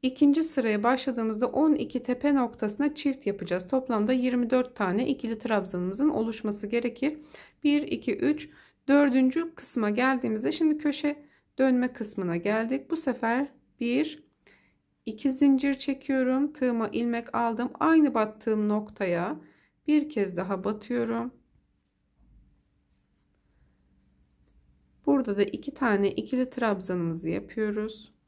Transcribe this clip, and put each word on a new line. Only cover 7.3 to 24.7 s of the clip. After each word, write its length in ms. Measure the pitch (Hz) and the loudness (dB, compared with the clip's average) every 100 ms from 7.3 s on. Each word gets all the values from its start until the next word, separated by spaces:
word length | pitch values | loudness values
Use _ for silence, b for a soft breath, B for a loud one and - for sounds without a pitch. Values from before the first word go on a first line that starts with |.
| B B B | B B B
Bir, 180 | 294 294 | 0 2
iki, 360 | 302 - - - | 0 -6 -4 0
üç, 320 | 277 302 - B B B - | 0 0 -6 B B B 2
dördüncü 680 | 285 285 254 262 294 339 - | 4 6 4 4 2 -4 -8
kısma 340 | - 247 214 | -8 -2 0
geldiğimizde 600 | 208 254 262 247 220 262 | 2 2 2 -2 -2 -2
şimdi 260 | 302 320 302 | 2 2 2
köşe 460 | 294 285 294 294 B B B - | 0 0 -4 -4 B B B 0
dönme 360 | 262 247 247 | 2 4 0
kısmına 440 | 247 214 208 180 170 | -4 -8 -4 -2 -2
geldik. 540 | 185 220 226 269 - | 0 0 0 -4 -4
Bu 60 | 330 | -4
sefer 500 | 285 240 226 240 285 _ _ _ | -2 -2 0 0 -2 _ _ _
bir, 440 | 233 247 311 - _ _ b b b b _ _ - | -2 0 -2 -6 _ _ b b b b _ _ -12
iki 260 | 208 277 | -4 -4
zincir 420 | 262 285 269 277 | 2 4 4 2
çekiyorum. 800 | 269 - 269 - 269 254 262 294 | -2 -4 -6 -2 0 2 2 0
Tığıma 340 | - 254 233 220 | 0 -2 0 -2
ilmek 480 | 220 240 233 233 233 | -2 -2 -4 -4 -2
aldım. 360 | 233 220 247 - | -2 -2 -6 0
Aynı 340 | 320 320 294 | 4 6 6
battığım 560 | 226 214 214 - 214 208 | 2 0 -2 -2 0 2
noktaya 680 | 208 214 - 190 175 180 302 B B B B - | 0 -2 -6 -2 0 -2 -6 B B B B 2
bir 220 | 302 294 | 2 2
kez 280 | - 196 175 | -2 -2 -2
daha 260 | 185 190 | -4 -2
batıyorum. 680 | 190 214 - 240 226 233 247 - _ _ _ _ _ _ _ _ _ - _ _ _ _ _ _ _ _ _ _ _ _ _ _ _ _ _ _ _ _ _ _ _ | -2 -6 -4 -4 -2 -4 -6 -10 _ _ _ _ _ _ _ _ _ -20 _ _ _ _ _ _ _ _ _ _ _ _ _ _ _ _ _ _ _ _ _ _ _